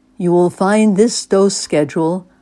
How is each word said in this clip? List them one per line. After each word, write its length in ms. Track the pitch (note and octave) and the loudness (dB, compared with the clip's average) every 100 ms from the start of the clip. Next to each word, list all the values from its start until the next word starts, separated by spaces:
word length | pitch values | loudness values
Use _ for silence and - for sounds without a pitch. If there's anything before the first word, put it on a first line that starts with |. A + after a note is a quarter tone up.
| _ - | _ -6
you 120 | F3 | 0
will 200 | F3 F3 | 2 0
find 460 | - F#3+ G#3+ G#3+ F#3+ | 0 0 2 2 2
this 280 | A#3 - | 0 -2
dose 320 | - G3 G3 G3 | -2 0 0 -2
schedule 720 | - D#3 D3+ E3+ D#3+ F3+ F3+ _ | -4 -2 -2 -2 -4 -4 -10 _